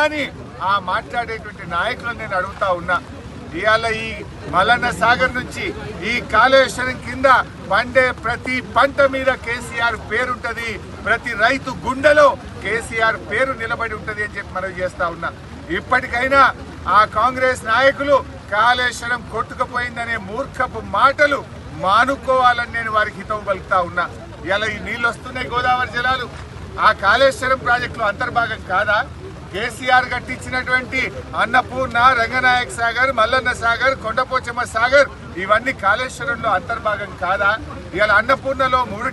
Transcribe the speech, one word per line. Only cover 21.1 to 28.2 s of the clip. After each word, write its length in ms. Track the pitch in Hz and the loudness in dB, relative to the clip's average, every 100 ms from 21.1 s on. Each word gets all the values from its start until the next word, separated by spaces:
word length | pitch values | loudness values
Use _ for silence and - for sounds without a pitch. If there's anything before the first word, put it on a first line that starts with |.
| 269 294 269 - - - 151 | 6 4 2 -4 -14 -14 -4
మానుకోవాలని 880 | 175 208 254 277 - 254 247 240 233 226 | 2 4 4 0 2 4 4 4 -2 -4
నేను 140 | 220 214 | -2 0
వారికి 220 | 208 190 | 0 -4
హితవు 240 | 190 214 190 | -8 -6 -2
పలుకుతా 300 | 190 - 190 175 | -4 0 0 0
ఉన్నా. 160 | 170 165 - - - 151 | -2 -4 -6 -16 -10 -4
ఇలా 200 | 196 214 | -2 -2
ఈ 40 | 208 185 | -6 -8
నీళ్ళు 200 | 233 233 | -2 -2
వస్తున్నాయి, 420 | - 247 254 254 | -4 -8 -8 -6
గోదావరి 400 | 240 254 247 247 240 | -2 2 2 0 -2
జలాలు, 300 | 247 262 233 - - - - - 185 | 0 0 -4 -10 -14 -14 -12 0 2
ఆ 20 | 220 | 2
కాళేశ్వరం 580 | 196 226 269 269 - 262 240 | 4 4 4 2 0 0 2
ప్రాజెక్టులో 380 | 240 247 233 214 | 0 0 -2 -2
అంతర్భాగం 500 | 202 | -2